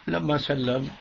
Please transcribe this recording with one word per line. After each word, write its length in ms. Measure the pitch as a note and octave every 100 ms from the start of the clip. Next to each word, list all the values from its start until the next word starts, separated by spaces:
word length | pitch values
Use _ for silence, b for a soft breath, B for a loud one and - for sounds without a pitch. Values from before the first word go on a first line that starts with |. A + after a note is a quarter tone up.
| -
لما 300 | E3+ D#3+ D3
سلم 540 | - C#3 B2 B2+ C3+ -